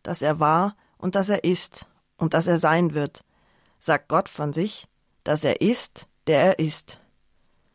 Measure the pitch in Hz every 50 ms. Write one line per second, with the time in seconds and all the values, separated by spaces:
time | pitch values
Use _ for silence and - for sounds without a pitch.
0 | - - 170 - 135 151 151 160 156 151 156 170 185 208 208 _ _ _ _ _
1 | - 185 180 196 185 196 208 - - 175 185 175 - - - - - _ _ _
2 | _ _ _ - 165 156 - 156 165 180 170 160 165 156 160 170 175 165 147 151
3 | 147 143 - - - _ _ _ _ _ _ _ _ _ _ _ - - 156 -
4 | - - 151 175 196 - - - 147 147 143 156 180 214 - - - _ _ _
5 | _ _ _ _ - - 151 151 - 139 - - - 202 247 - - - - -
6 | - _ _ _ - - 156 143 147 190 160 - 156 156 151 - - - - -
7 | _ _ _ _ _ _ _ _ _ _ _ _ _ _